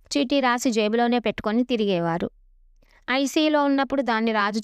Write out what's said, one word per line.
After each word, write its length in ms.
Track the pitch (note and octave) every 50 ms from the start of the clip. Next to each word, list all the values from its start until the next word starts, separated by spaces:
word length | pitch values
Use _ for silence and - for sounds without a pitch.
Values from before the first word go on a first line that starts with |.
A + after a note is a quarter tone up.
| _ - - C#4+
చీటీ 220 | C#4+ B3 C#4+ C#4
రాసి 320 | B3+ B3 A#3+ B3 - C4+
జేబులోనే 480 | G#3+ A3+ G#3 G#3+ A3 A#3 A#3+ A#3+ B3 A#3+
పెట్టుకొని 440 | - A3 G3 - - G#3+ G#3 A#3+ B3+
తిరిగేవారు. 640 | - B3 G#3+ G#3+ G3+ F#3 F3 E3+ E3+ E3 F3 - - _ _ _ _ _ _ _ _ _ _ _ _ _ _ _ -
ఐసీయూలో 540 | B3 C4+ C#4+ C4 - D#4+ D4+ D#4 D4+ D4 C#4+
ఉన్నప్పుడు 360 | C#4+ C#4 C#4 C4+ B3 C#4 C#4
దాన్ని 300 | B3+ B3 A3+ A3 A3+ A3+
రాజు 280 | A3 G#3+ G3+ G#3 G#3 A3+